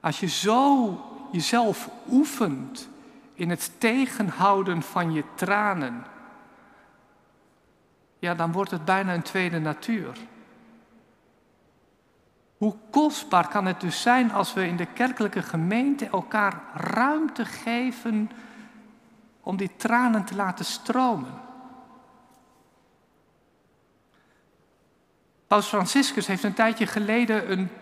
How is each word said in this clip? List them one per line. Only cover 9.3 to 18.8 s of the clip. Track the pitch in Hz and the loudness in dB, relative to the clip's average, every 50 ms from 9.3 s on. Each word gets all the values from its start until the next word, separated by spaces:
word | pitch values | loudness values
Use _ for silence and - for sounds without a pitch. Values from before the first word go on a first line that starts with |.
| - 190 185 175 170 165 | -2 0 0 0 0 -2
natuur. | 156 156 151 - - - 233 214 165 131 123 - - - - - - - - - - _ - - _ _ _ _ _ _ _ _ _ _ _ _ _ _ _ _ _ _ _ _ _ _ _ _ _ _ _ _ _ _ _ _ _ _ _ | -2 -2 -4 -6 -4 -4 -4 -2 -4 -8 -10 -14 -16 -18 -20 -20 -20 -20 -20 -20 -20 _ -20 -20 _ _ _ _ _ _ _ _ _ _ _ _ _ _ _ _ _ _ _ _ _ _ _ _ _ _ _ _ _ _ _ _ _ _ _
Hoe | _ 208 214 208 - - - | _ 0 0 0 -2 -14 2
kostbaar | - 277 302 202 202 - - - - 180 160 - | 4 4 4 4 0 -2 -4 2 4 4 4 4
kan | - 208 190 | 0 0 0
het | 185 180 - | 0 -2 0
dus | - 175 156 - | -2 -4 -4 0
zijn | - 247 240 254 247 226 | 4 4 4 6 4 2
als | 208 202 185 - | 2 0 -2 0
we | - 196 190 | 0 -2 -2
in | 170 175 | 0 0
de | 170 175 | -2 -4
kerkelijke | - - - 240 254 254 - 220 202 - 196 | -6 -2 -2 -2 -2 0 0 -2 0 0 -4
gemeente | 175 - - 165 160 175 208 233 254 285 285 277 226 | -6 -2 -2 -2 0 0 0 2 2 0 0 -2 -4
elkaar | - - 190 180 - - 214 208 196 180 165 - - - | -4 -4 -4 -4 -2 0 2 2 2 0 -4 -14 -14 -10
ruimte | - - - - 220 247 277 302 311 320 285 - - 233 | -8 -6 -2 0 2 2 2 2 0 0 -2 -2 -4 -6
geven | - - - - 226 233 240 254 254 240 - - 233 220 214 208 214 - - - - - - - - - - | -6 -6 -8 -6 -4 -2 -2 -2 -4 -4 -4 -4 -2 0 0 -2 -2 -6 -14 -20 -20 -20 -20 -20 -20 -20 -20